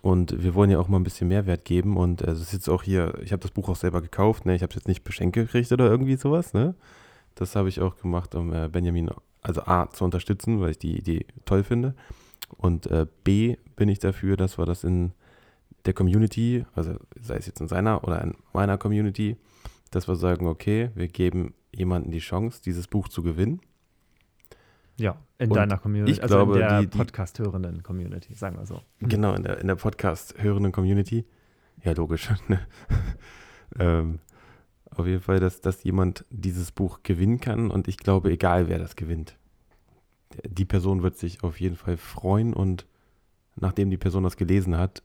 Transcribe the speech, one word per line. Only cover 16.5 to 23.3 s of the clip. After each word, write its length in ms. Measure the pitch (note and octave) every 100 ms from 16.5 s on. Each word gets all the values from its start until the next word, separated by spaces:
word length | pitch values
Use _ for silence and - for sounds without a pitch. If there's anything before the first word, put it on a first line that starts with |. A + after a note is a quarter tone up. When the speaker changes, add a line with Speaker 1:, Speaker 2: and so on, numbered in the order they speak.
| A#2+ A#2+ -
Speaker 1:
also 200 | E2 - - -
sei 180 | A#2 -
es 100 | -
jetzt 120 | -
in 80 | D#2+
seiner 360 | F2 G#2+ G#2+
oder 180 | - E2
in 120 | E2+ - _
meiner 240 | - G2+ G2+
Community, 600 | G#2 G#2 G#2 G2 G#2+ A#2 _ _ - _ _
dass 180 | F#2 F#2
wir 80 | F2
sagen, 300 | F2+ F2 E2+
okay, 440 | D#2+ - G#2+ A#2+
wir 140 | G2+ F2+
geben 460 | - F2+ F2+ E2 - _
jemandem 380 | - F2+ F2 D2
die 80 | E2
Chance, 420 | - F2 A2+ -
dieses 240 | F#2 F2 F2
Buch 200 | G#2+ -
zu 160 | -
gewinnen. 380 | E2+